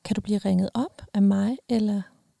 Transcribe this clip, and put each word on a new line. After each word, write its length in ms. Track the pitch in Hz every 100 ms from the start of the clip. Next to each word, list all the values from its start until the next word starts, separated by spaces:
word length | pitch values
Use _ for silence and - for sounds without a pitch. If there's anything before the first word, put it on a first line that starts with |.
kan 100 | -
du 60 | -
blive 180 | - 208
ringet 320 | 196 180 190
op 280 | 226 294 - -
af 80 | 202
mig 360 | 196 196 202 262 -
eller 340 | 233 214 202 - _ _ _